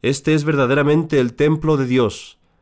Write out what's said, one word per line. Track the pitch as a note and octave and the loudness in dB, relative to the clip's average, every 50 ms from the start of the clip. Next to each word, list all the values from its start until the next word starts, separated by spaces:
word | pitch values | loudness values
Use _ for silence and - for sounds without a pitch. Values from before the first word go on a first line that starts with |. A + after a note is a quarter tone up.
Este | - - C#3 C#3 - D#3+ D#3 | -2 -4 -4 -2 -2 0 0
es | D#3 C#3+ | 0 0
verdaderamente | D#3 D3+ C#3 C3 A#2+ C#3 C#3+ C#3+ D3 D3 D#3+ D#3+ D#3+ D#3 C#3 | -2 0 0 0 2 2 0 2 2 2 0 0 0 0 0
el | B2+ A#2+ A#2+ | 0 0 -2
templo | - D3 D3+ D#3+ D#3 D#3 D#3 D#3 | -2 0 0 0 0 0 0 0
de | C#3 C3+ | 0 0
Dios, | B2 B2 B2+ A#2+ G#2 - - - - - _ _ _ _ _ | 0 2 2 0 0 -2 -8 -18 -20 -20 _ _ _ _ _